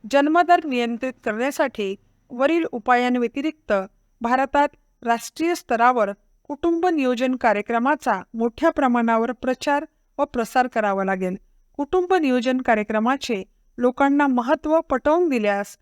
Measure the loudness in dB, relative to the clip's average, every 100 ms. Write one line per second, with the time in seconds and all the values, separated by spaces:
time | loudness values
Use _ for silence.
0 | 2 2 4 2 4 2 2 -2 -2 -4
1 | -6 -6 -6 -2 -4 -2 -4 -2 -6 -6
2 | _ _ _ -2 0 2 -2 -6 0 2
3 | 2 0 -2 -4 -6 -8 -4 -4 -4 _
4 | _ _ -2 0 0 0 0 _ _ _
5 | -4 -4 -4 -4 -2 -2 -2 2 2 2
6 | -2 -4 _ _ -14 -4 0 2 0 2
7 | 0 0 -2 0 2 0 -2 0 0 0
8 | -2 -4 -6 -4 -4 0 0 2 2 2
9 | 2 0 -2 -4 -6 -4 -2 -2 -4 _
10 | _ -6 -4 -4 -2 0 0 0 -2 -2
11 | -2 -2 -4 -6 _ _ _ -8 -2 -2
12 | 2 0 2 0 0 -2 0 0 0 -2
13 | 0 -2 -4 -6 -8 _ _ -2 -2 2
14 | 2 4 2 0 0 -2 2 0 0 -2
15 | 2 2 2 2 0 -2 -6 -14